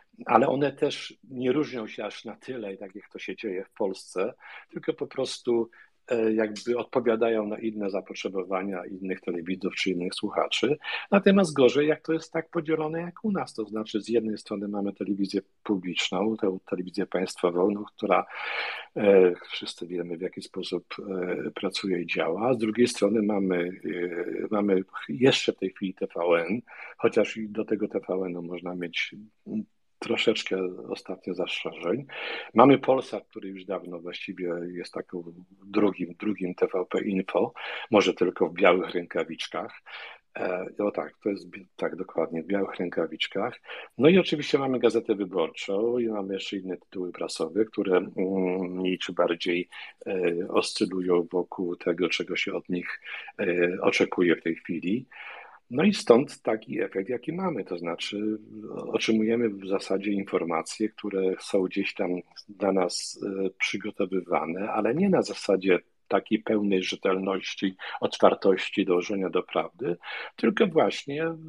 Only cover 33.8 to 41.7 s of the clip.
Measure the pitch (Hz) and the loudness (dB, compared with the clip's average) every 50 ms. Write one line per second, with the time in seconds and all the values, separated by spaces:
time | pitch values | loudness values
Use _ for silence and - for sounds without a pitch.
33.8 | 87 87 87 85 82 87 85 - - - 95 90 92 87 85 87 85 87 90 87 | -6 -8 -12 -10 -10 -10 -10 -10 -10 -10 -8 -6 -4 -4 -4 -4 -6 -8 -8 -10
34.8 | 87 - - 90 92 - - 90 85 85 85 87 90 - - - 98 101 98 107 | -12 -10 -10 -12 -10 -8 -10 -10 -10 -12 -14 -18 -20 -20 -20 -20 -16 -4 2 4
35.8 | 107 101 92 - 90 85 85 - 101 107 101 - 95 90 90 - 92 87 - 95 | 4 4 4 0 -4 -8 -8 -6 -4 -4 -2 -2 -2 -4 -2 0 0 0 2 0
36.8 | 90 - - 95 - - 98 95 95 - - 87 104 - - - - - - - | -2 -2 -2 -2 0 0 0 0 0 0 0 0 0 0 -2 -8 -10 -10 -10 -10
37.8 | - - - 104 95 117 107 - 90 90 92 - 95 80 85 87 98 92 87 92 | -2 4 6 6 6 6 4 2 2 0 2 2 0 0 2 6 6 6 8 6
38.8 | 90 - - 90 87 85 - 87 80 80 82 80 - - - 82 92 - - - | 4 0 -4 -6 -6 -4 -2 -4 -4 -4 -6 -8 -8 -6 -6 -6 -8 -8 -12 -18
39.8 | - - - - - - - - _ _ - - - 98 92 90 92 - - - | -18 -16 -16 -14 -14 -16 -16 -20 _ _ -8 -6 -4 -2 -2 -4 -6 -6 -4 -2
40.8 | 104 104 - 90 78 76 - _ - 107 101 90 87 90 82 98 92 - | 0 0 0 -2 -4 -6 -8 _ -4 -2 -2 -2 -6 -12 -16 -18 -18 -18